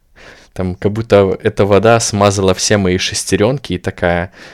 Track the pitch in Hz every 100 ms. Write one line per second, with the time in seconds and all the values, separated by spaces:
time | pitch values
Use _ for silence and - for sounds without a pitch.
0 | _ _ - - _ - 92 90 101 107
1 | 113 101 98 - 110 - 101 98 110 117
2 | - 104 101 101 95 92 - 107 92 92
3 | - - - 95 104 143 - 90 98 -
4 | 90 87 90 - -